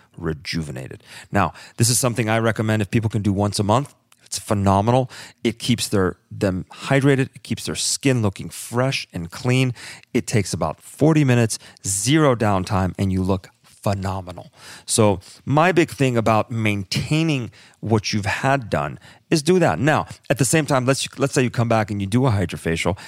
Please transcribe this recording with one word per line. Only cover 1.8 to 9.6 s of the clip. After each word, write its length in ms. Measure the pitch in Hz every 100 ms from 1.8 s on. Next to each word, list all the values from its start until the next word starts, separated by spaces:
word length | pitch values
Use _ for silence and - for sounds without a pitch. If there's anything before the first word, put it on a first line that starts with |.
| 117
is 100 | 120
something 300 | 127 117 110
I 80 | 113
recommend 440 | 113 107 107 107
if 80 | 104
people 200 | 117 110
can 120 | 113
do 120 | 101
once 260 | 98 104 -
a 40 |
month. 300 | 101 117 143 _ _ _
It's 160 | _ -
phenomenal. 720 | - 104 98 98 107 127 127 - - -
It 160 | 117 110
keeps 300 | - 117 -
their, 280 | 101 92 - _
them 340 | 107 104 92 -
hydrated. 580 | - - 139 139 135 135 -
It 80 |
keeps 220 | - 113 -
their 100 | 78
skin 480 | - - 139 127
looking 260 | 107 - 82
fresh 580 | - - 117 131 135 -
and 160 | 87 85
clean. 460 | - 123 127